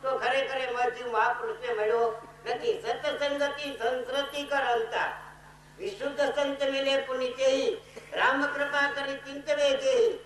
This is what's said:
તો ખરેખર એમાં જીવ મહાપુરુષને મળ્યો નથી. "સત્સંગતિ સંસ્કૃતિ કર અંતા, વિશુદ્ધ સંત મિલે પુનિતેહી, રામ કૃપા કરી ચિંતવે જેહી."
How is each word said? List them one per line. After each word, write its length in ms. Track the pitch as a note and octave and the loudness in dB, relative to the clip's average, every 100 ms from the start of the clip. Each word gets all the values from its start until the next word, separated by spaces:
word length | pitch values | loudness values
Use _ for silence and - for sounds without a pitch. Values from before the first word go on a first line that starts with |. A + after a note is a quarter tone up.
તો 160 | C4+ C4 | -2 0
ખરેખર 380 | A#3+ C4+ C4+ C4+ | 2 2 0 -2
એમાં 340 | B3+ A#3+ B3 | -2 0 0
જીવ 220 | A#3 A#3+ | -2 -2
મહાપુરુષને 640 | A3 A#3 A#3+ A3+ A3 B3 | 2 2 0 -4 -6 -4
મળ્યો 480 | A3 G#3+ A#3 A3+ A3 - - A3+ | 0 2 2 2 -2 -10 -12 -6
નથી. 360 | B3 A#3 - | -2 -2 -2
"સત્સંગતિ 960 | A3 B3 D4+ C#4 C#4+ C#4+ C#4 D4 C#4+ C4+ | -2 -4 -2 -2 0 0 -2 -2 -6 -4
સંસ્કૃતિ 640 | A#3 B3+ A#3+ C#4 C#4 C#4+ | -2 -2 -2 -2 -2 -4
કર 140 | C#4+ C#4 | -2 0
અંતા, 560 | C4 A#3 A3+ F#3+ D3+ - - - - - - - | 2 2 0 -2 -2 -6 -14 -20 -20 -20 -20 -10
વિશુદ્ધ 420 | G3 - C#4 C#4 | -10 -6 -4 0
સંત 420 | C#4 D4 C#4 C#4 | 0 2 0 0
મિલે 380 | C4+ C4+ C#4 C4+ | 0 0 2 2
પુનિતેહી, 720 | - B3+ B3+ B3+ C4 C4+ A#3+ - - - - | 0 -2 -2 2 4 4 2 -2 -6 -18 -8
રામ 340 | E3 A3+ C#4 C#4+ | 2 2 4 0
કૃપા 440 | C#4+ C#4+ C#4+ C#4 | 0 0 2 0
કરી 220 | C#4 C#4 C4+ | 0 -4 -6
ચિંતવે 540 | C4+ C#4 D4+ C#4+ C#4+ | -8 -6 -2 4 4
જેહી." 480 | C4+ C4+ B3+ A#3 - | 4 4 6 4 2